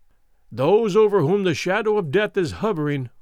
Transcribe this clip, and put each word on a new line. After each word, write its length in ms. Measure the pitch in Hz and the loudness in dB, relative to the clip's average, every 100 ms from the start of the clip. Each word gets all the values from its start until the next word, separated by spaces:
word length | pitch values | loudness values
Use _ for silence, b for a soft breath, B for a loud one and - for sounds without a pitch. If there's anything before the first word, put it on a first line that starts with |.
| _ _ _ _ - | _ _ _ _ -14
"Those 460 | 110 143 214 220 202 | -4 2 2 4 4
over 240 | 208 196 | 4 4
whom 240 | 143 202 | 2 2
the 100 | 185 | 0
shadow 440 | 143 180 208 214 208 | -2 -2 -2 0 -2
of 120 | 156 | 0
death 260 | 175 208 202 | -2 -2 -2
is 240 | 156 85 | -4 -2
hovering 460 | 220 165 147 143 123 - | -4 -2 -2 -4 -6 -12